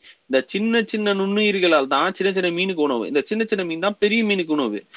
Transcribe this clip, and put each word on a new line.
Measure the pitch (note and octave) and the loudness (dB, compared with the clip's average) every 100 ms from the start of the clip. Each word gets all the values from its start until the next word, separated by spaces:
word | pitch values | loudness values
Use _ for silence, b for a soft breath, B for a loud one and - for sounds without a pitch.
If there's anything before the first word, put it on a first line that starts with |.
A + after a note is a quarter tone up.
| B B - | B B -2
இந்த | C3 C3 | -2 0
சின்ன | G3 A3 A#3 | -2 0 0
சின்ன | A3 G#3+ G#3 | 0 -2 0
நுண்ணுயிர்களால் | G3 G3 G#3 G#3 G3 F3 D#3 C3+ | 0 0 2 2 2 4 4 2
தான் | C#3 F3 | 0 0
சின்ன | - F#3+ | 0 -2
சின்ன | F#3+ F3+ | 0 -2
மீனுக்கு | E3+ F#3+ E3+ | 0 -2 0
உணவு, | D3 A#2+ F2+ | 0 0 -2
இந்த | C#3+ - | -2 -2
சின்ன | A3 | -2
சின்ன | A3 G3+ | -2 -2
மீன் | F3 E3 | -4 -4
தான் | G3 G3+ | -4 0
பெரிய | G#3 A3+ | 0 2
மீனுக்கு | G#3+ G3 D#3+ | 0 0 0
உணவு. | D3+ A#2+ G#2 - | 0 -2 -4 -10